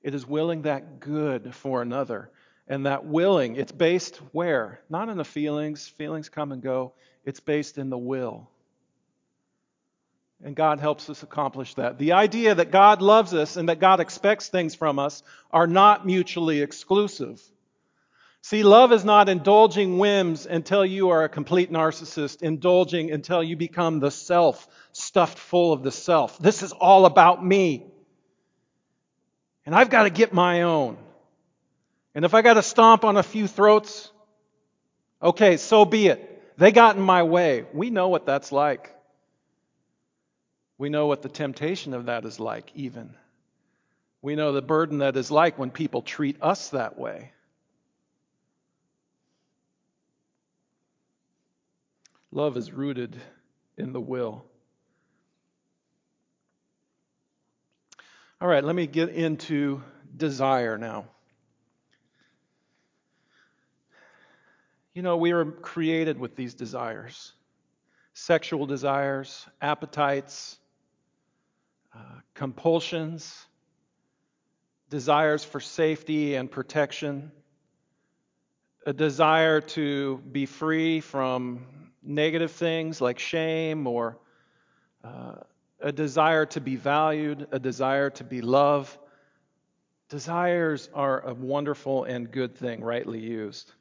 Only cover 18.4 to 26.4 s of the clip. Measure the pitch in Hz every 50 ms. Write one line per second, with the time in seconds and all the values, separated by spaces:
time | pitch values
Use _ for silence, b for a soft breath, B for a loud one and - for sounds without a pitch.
18.4 | _ - - 214 214 202 202 233 254 247 240 220 185 214 208 208 202 196 190 175
19.4 | 147 196 202 214 220 214 160 196 202 185 180 180 202 208 202 196 185 175 160 151
20.4 | - - 175 165 160 - 190 202 196 190 190 196 190 185 175 160 160 151 - 156
21.4 | 143 131 170 180 180 180 165 160 160 160 156 - 165 147 - 165 147 139 - -
22.4 | 175 160 160 147 127 180 180 180 180 147 170 175 160 165 156 147 143 - 180 175
23.4 | 165 165 165 156 170 165 - 175 175 165 160 156 135 143 139 - - - 180 175
24.4 | 170 156 123 - - b b b b b b - - - _ 196 175 165 - -
25.4 | - - - 180 175 170 156 131 127 135 - - - - 175 160 131 107 - -